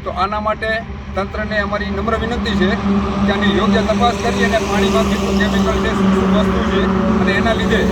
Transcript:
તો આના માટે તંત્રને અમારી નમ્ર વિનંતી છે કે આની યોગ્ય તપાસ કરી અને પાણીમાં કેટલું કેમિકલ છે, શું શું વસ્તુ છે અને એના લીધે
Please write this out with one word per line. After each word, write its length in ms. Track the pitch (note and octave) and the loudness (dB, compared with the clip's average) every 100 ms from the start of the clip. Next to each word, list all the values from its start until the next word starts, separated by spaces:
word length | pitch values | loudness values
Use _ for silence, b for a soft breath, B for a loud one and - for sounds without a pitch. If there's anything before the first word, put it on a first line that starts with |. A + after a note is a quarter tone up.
તો 60 | F#3+ | -8
આના 300 | F3 F#3+ G#3+ | -4 -2 -2
માટે 300 | G#3+ G#3+ A3 A3 A3 - - F#3 | -2 -2 -2 -4 -6 -12 -8 -6
તંત્રને 440 | G3 G#3+ G#3+ G#3 | -6 -6 -4 -2
અમારી 260 | G3+ G#3 G3+ | -2 -4 -4
નમ્ર 300 | G3 G#3 A3+ | -4 -2 -2
વિનંતી 380 | A3 A#3 G#3 G3+ | -2 -2 -2 0
છે 140 | F#3+ G3+ G3+ G3+ G3+ G3 G3+ | 2 0 0 0 0 0 0
કે 40 | |
આની 260 | G3+ G3+ F3+ | 2 2 2
યોગ્ય 240 | G3+ A3 | 2 2
તપાસ 320 | G#3 G#3 A#3+ A#3 | 2 2 2 0
કરી 200 | A#3 G3+ | -2 0
અને 140 | G3 G#3+ | 0 0
પાણીમાં 460 | G3+ G3 G3 F#3+ | 0 0 2 2
કેટલું 360 | G3 G3+ G3 G3 | 2 0 0 0
કેમિકલ 400 | G3+ G3 F#3+ F#3 | 2 2 0 0
છે, 100 | G#3 | 0
શું 240 | G3 F#3+ | 2 2
શું 220 | F#3+ F#3 F#3+ | 2 2 2
વસ્તુ 240 | G3 - G#3+ | 2 0 0
છે 100 | F#3+ F#3+ F#3+ - - | 0 0 0 0 2
અને 100 | F#3 | 2
એના 220 | F#3+ G#3+ | 2 0
લીધે 280 | A3 F#3+ G#3+ F#3 | 0 0 2 0